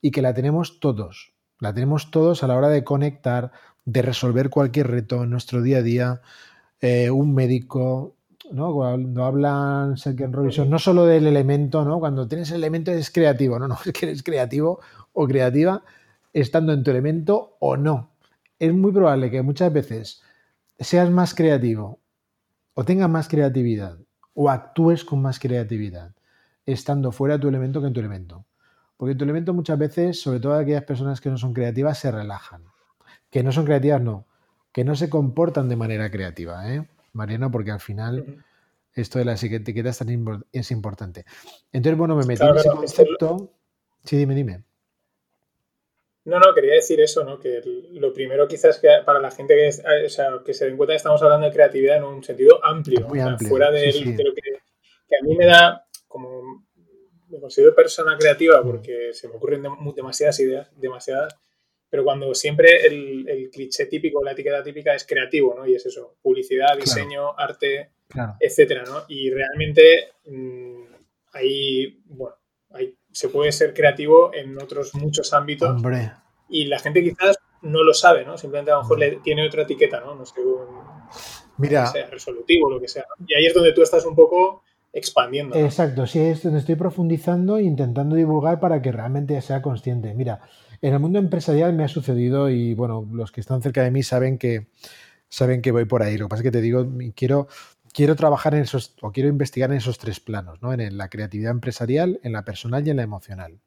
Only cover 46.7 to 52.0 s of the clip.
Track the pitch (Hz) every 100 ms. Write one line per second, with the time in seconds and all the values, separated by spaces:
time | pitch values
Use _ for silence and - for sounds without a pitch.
46.7 | 156 160 160 151 160 139 139 131 120 123
47.7 | 123 165 175 139 131 131 135 147 156 160
48.7 | 151 156 147 147 143 135 - 143 147 147
49.7 | 147 165 151 151 - 139 127 - 131 135
50.7 | 131 143 151 156 151 151 151 151 151 143
51.7 | 139 135 151